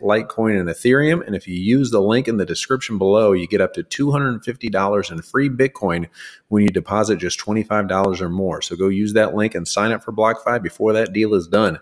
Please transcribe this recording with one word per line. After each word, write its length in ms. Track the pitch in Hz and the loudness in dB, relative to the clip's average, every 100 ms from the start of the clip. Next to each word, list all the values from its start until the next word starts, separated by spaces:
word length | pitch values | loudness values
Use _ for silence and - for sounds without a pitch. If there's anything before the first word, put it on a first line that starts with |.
Litecoin, 580 | 101 107 - - 110 101 | 0 0 0 -2 0 0
and 80 | 87 | -2
Ethereum. 580 | 82 123 135 151 170 117 | 0 2 4 4 0 -2
And 80 | |
if 140 | 95 - | -8 -6
you 60 | |
use 360 | 90 98 131 127 | -4 2 2 2
the 120 | 110 | 2
link 260 | 101 120 127 | 2 2 0
in 80 | 113 | -2
the 80 | |
description 540 | 87 82 - 131 - 104 | -2 -4 -4 -4 -4 -2
below, 340 | 98 104 107 | 2 4 4
you 140 | 92 85 | 2 0
get 160 | 104 | 0
up 100 | 92 | 0
to 80 | - | -2
two 260 | 87 - 143 | -10 -4 -2
hundred 340 | 143 139 113 | 0 -2 -4
fifty 240 | - 117 113 | -8 -8 -4
dollars 420 | 95 98 104 - | -2 0 0 -2
in 120 | 82 | -8
free 260 | - 131 139 | -4 0 0
Bitcoin 600 | 123 135 - 95 85 85 - - - _ | 0 -2 0 -2 -2 -4 -12 -20 -20 _
when 140 | 107 | 2
you 60 | 101 | 2
deposit 480 | 92 80 104 107 95 | 0 -2 0 2 0
just 220 | 90 - | -2 -6
twenty-five 500 | - 107 107 107 98 | -4 -4 0 -2 0
dollars 320 | 95 98 90 | 0 0 0
or 80 | 87 | -4
more. 320 | 92 92 76 | -2 -2 -4
So 160 | - 87 | -8 -2
go 120 | 95 | 0
use 260 | 98 104 | 2 2
that 200 | 107 104 | 2 2
link 200 | 98 107 | 2 -2
and 120 | 90 82 | -2 -4
sign 260 | - 107 | 0 0
up 120 | 110 | -2
for 80 | - | -6
BlockFi 500 | 107 110 117 - 120 | 0 0 0 -2 -2
before 300 | 95 - 110 | -4 -2 2
that 220 | 110 110 | 2 0
deal 180 | 95 107 | 0 2
is 160 | 101 85 | 2 2
done. 300 | 101 104 78 | 2 2 -2